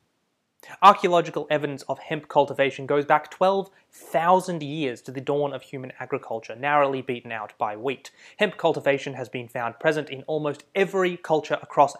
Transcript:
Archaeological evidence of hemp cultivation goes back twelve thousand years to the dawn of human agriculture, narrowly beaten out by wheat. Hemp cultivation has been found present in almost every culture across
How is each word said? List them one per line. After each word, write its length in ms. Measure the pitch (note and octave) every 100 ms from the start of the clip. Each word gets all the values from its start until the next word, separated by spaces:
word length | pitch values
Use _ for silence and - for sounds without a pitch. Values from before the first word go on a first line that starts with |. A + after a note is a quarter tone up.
| _ _ _ _ _ _ - -
Archaeological 640 | F#3+ G3+ F#3 F3 E3 D3+ D3
evidence 320 | D3+ C#3+ C#3
of 160 | - C3+
hemp 280 | - D#3 -
cultivation 600 | D3 C#3 C3+ C3+ C3 C3+
goes 180 | D3
back 260 | C#3+ D3+ -
twelve 400 | - F#3 G3 F#3 _ _
thousand 720 | - - E3 E3+ F#3 F#3 E3+
years 400 | C#3+ D#3 C#3 A#2
to 100 | -
the 80 | C3
dawn 320 | C3 C#3+ C#3+
of 100 | C3
human 300 | - C#3 B2+ -
agriculture, 560 | B2+ C3 - A2+ - A2+
narrowly 460 | C#3 D3 C#3 C3+
beaten 280 | B2+ A#2+ A#2+
out 220 | A2+ G#2 -
by 180 | G#2+ G#2+
wheat. 340 | B2+ B2 - - - -
Hemp 180 | G#3 -
cultivation 560 | E3 C#3 C#3 C#3 C#3+
has 160 | C3 A#2+
been 180 | B2+ A#2+
found 320 | B2+ A#2 -
present 300 | D#3+ D#3 C3+
in 140 | C3+
almost 420 | - D#3 D3+ C#3+ -
every 440 | F#3+ F#3+ F#3+ F3+ F3
culture 400 | - D#3 D3 D3
across 320 | - - C#3 -